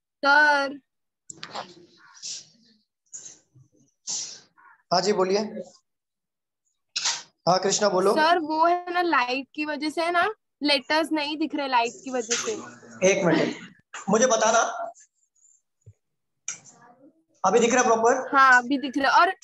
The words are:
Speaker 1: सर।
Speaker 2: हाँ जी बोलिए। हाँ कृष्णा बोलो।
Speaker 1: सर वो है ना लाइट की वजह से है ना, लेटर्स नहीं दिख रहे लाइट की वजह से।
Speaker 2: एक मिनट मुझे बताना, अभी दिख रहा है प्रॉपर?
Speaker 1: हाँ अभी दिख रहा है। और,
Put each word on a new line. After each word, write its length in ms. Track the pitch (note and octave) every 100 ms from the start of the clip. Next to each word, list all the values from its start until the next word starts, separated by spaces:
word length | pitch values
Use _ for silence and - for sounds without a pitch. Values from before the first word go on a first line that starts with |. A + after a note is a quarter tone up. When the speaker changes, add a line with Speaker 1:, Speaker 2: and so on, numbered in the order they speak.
| _ _
Speaker 1:
सर। 560 | C#4 C#4+ D4+ C#4+ C#4 C4+ _ _ _ _ - D#3+ - - F3+ F3 E3+ E3+ - - - - - A3+ _ _ _ _ _ - - - _ _ _ _ _ _ - - - - - _ _ _ _
Speaker 2:
हाँ 80 | F3+
जी 100 | F#3
बोलिए। 500 | G3+ F#3 G3+ G#3+ - - _ _ _ _ _ _ _ _ _ _ _ _ - - - - _ -
हाँ 100 | F#3
कृष्णा 300 | G3 F#3+ G#3
बोलो। 240 | F#3 G3
Speaker 1:
सर 240 | A#3+ D#4 F4
वो 260 | D4+ D#4 E4
है 260 | F4+ F4
ना 100 | F4
लाइट 440 | F4 C#4 B3 B3+ C4
की 100 | - D4+
वजह 240 | D4 D#4
से 100 | D#4+
है 100 | E4
ना, 100 | F4 G4 A4 _ _
लेटर्स 460 | D4 C#4 - D#4 D#4
नहीं 240 | D#4 C#4+ D4+
दिख 160 | D#4
रहे 140 | D4 C4+
लाइट 240 | B3+ A#3 G3
की 60 | C4
वजह 260 | B3+ A3 A#3+
से। 160 | - G#3+ - - - - F#3
Speaker 2:
एक 140 | G3
मिनट 320 | E3+ D#3+ - - - - _ - -
मुझे 180 | A3 B3+
बताना, 320 | A3 A3 A3+ - - - - _ _ _ _ _ _ _ _ - _ _ _ _ _ - - - - - _ _ _ _ _
अभी 160 | F#3 A#3
दिख 140 | A#3
रहा 80 | B3+
है 60 | A3+
प्रॉपर? 480 | A3+ A#3 C4 B3+ C#4
Speaker 1:
हाँ 260 | C4+ B3
अभी 160 | A#3+ C#4
दिख 200 | C4+ C#4
रहा 140 | C4+
है। 80 | D4+
और, 120 | F4+ F#4